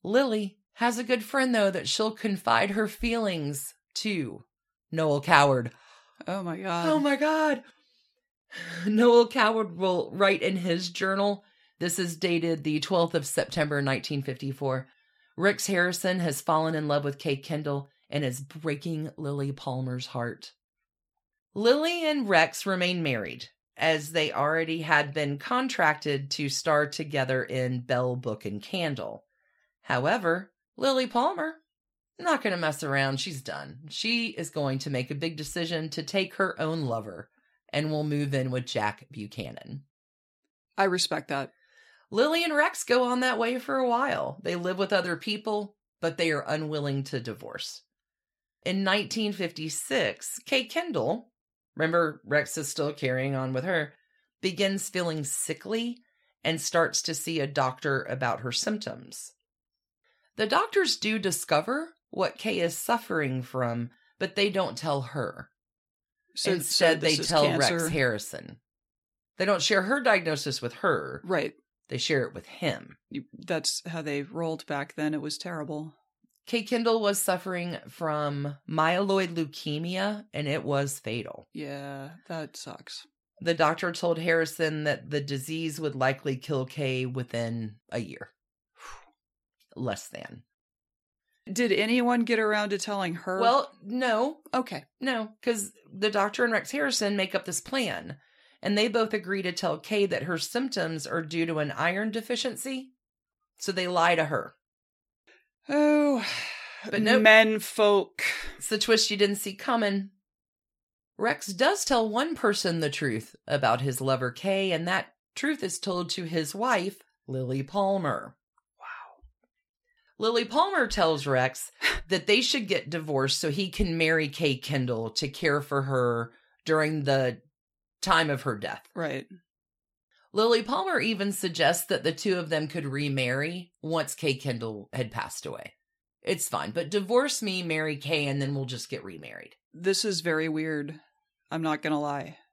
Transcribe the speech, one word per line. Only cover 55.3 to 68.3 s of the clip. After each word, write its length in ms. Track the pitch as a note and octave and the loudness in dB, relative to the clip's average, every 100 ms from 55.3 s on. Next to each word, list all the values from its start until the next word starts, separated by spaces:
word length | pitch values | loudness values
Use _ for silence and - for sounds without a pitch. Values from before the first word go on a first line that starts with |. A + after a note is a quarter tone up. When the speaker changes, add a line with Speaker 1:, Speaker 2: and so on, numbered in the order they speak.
| - - D#3+ G3 A3+ A#3+ A#3+ _ _ _ _ | -4 -4 -6 -4 -4 -4 -8 _ _ _ _
Speaker 1:
and 160 | - D#3+ | -4 -2
starts 400 | - F3 E3 - | 0 2 2 0
to 120 | - | -4
see 260 | D3+ - D#3+ | -6 -4 -2
a 60 | C#3 | -2
doctor 560 | C#3+ B2+ B2 D3 C3+ | 0 0 0 -2 -2
about 380 | - C3 B2 G#2 | -2 -2 -2 -2
her 120 | B2 | -4
symptoms. 800 | A#2+ - G#3 - - - - - _ _ _ _ _ _ _ _ _ _ - | -4 -2 -4 -6 -10 -14 -16 -18 _ _ _ _ _ _ _ _ _ _ -6
The 100 | G#3+ | 0
doctors 500 | D#4 A4 G4+ D#4+ - | 2 2 2 2 0
do 200 | G#3 A3 | 0 0
discover 760 | F#3+ - - D3+ D#3+ C4+ E4 _ _ | 0 -4 2 2 2 -4 -4 _ _
what 260 | - F3+ - | -2 -2 -2
Kay 220 | A3 F3+ | -4 0
is 160 | E3+ E3+ | 0 -2
suffering 640 | - A#3 - E3+ C#3 C3 | -2 -2 0 -2 0 -2
from, 460 | B2 C3 A#2+ A#2 A#2+ _ _ _ | -4 -2 -2 -2 -6 _ _ _
but 180 | F#3 - | -6 0
they 140 | G3+ | 2
don't 260 | F#3+ F3+ A2+ | 2 -2 -2
tell 240 | D#3 C#3 | -2 -2
her. 480 | B2 C#3+ A2 - - _ _ _ _ _ _ _ _ | -2 -6 -6 -6 -18 _ _ _ _ _ _ _ _
Speaker 2:
So, 160 | - G3+ | -4 0
so 40 | F3+ | 0
Speaker 1:
Instead, 440 | - - E3+ D#3+ | 0 4 6 6
Speaker 2:
this 160 | D#3+ D3+ | 2 2
Speaker 1:
they 60 | |
Speaker 2:
is 60 | - | 4
Speaker 1:
tell 160 | E3 | 4
Speaker 2:
cancer. 300 | C#3+ - C3+ E3+ | 6 4 2 2
Speaker 1:
Rex 100 | D#3+ | 0
Harrison. 680 | E3 B2+ G#2+ - | 2 2 0 -6